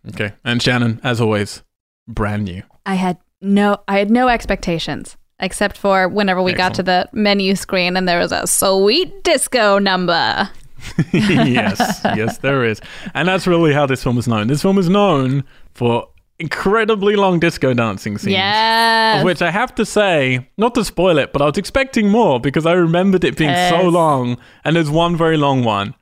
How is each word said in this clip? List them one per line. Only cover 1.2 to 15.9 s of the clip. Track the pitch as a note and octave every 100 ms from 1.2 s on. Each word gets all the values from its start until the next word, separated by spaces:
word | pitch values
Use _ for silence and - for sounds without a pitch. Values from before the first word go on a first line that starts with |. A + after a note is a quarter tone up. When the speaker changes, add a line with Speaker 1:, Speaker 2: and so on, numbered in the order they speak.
Speaker 1:
always, | A2+ G#2+ G2+ - _ _ _ _ -
brand | A2 G#2+ G#2 G2+
new. | F2+ - _ G3
Speaker 2:
I | F#3
had | F#3 E3+ _ _
no, | G3 G3+ G#3 G3+ -
I | G3
had | G#3
no | A#3+ B3+
expectations, | A#3 - G3 - E3 - C3+ - - _ _
except | F#3+ - G3+ -
for | G3+ F#3+ F#3
whenever | F#3+ G3 F#3
we | F#3
got | F3+ F#3 F3+
to |
Speaker 1:
Excellent. | F#3 F3+ -
Speaker 2:
the | -
menu | G#3 G3+ F#3+ G3
screen | - F#3+ F3+ F3+
and | F#3
there | F3
was | F3+
a | - -
sweet | - G3 F#3+ G3 C#4 F#4 G4
disco | F4+ C#4 - B3+ G#3 G3
number. | G3 F#3 F3+ E3 A2+ - G3 -
Speaker 1:
<laughs> | - - - - -
Yes, | F3 G#3 C#3+ A#2 B2 G#2+ G2 - - - G#2+
yes, | A2+ -
there | C3+ C#3
is. | A#2 G#2+ - - -
And | - E3+
that's | F#3 F#3
really | E3+ E3
how | C#3+ C#3+
this | C3
film | - A#2+
is | A#2+
known. | A2 G#2+
This | C#3+
film | F#3+ G3
is | F3
known | G3+ G3+ D3 C3 C#3 - - -
for | - A#2+